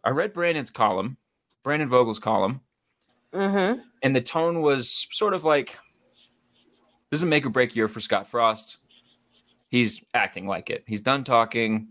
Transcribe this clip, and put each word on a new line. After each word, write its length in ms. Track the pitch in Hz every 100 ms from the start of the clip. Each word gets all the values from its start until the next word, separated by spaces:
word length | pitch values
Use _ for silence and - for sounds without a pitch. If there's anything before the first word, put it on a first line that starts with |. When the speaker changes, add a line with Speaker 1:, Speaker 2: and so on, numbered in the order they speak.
Speaker 1:
I 80 | -
read 220 | 139 208
Brandon's 380 | 175 170 156 120
column, 460 | - 107 92 110 135 _ _ _ _
Brandon 260 | 139 151 139
Vogel's 300 | 123 117 107
column, 420 | 113 104 98 131 - _ _ _ _ _ _
Speaker 2:
Mm-hmm. 480 | 185 196 202 190 247 - _
Speaker 1:
and 140 | 135 131
the 40 |
tone 420 | 123 160 170 170
was 460 | 151 135 117 - -
sort 240 | - 208
of 80 | 185
like, 340 | 156 147 120 - - _ _ _ _ _ _ _ _ _ _ _ _
"This 80 | 151
is 60 |
a 20 | 175
make 180 | 151
or 60 | 135
break 240 | 127 120
year 140 | 113 107
for 100 | 110
Scott 300 | - 101 98
Frost. 500 | 120 113 110 - - _ _ _ _ _ _ _ _ _
He's 320 | 123 110 - -
acting 320 | 117 98 95 98
like 240 | 90 -
it. 140 | - -
He's 140 | 104
done 240 | 127 139
talking. 640 | 131 117 113 117 110 110 110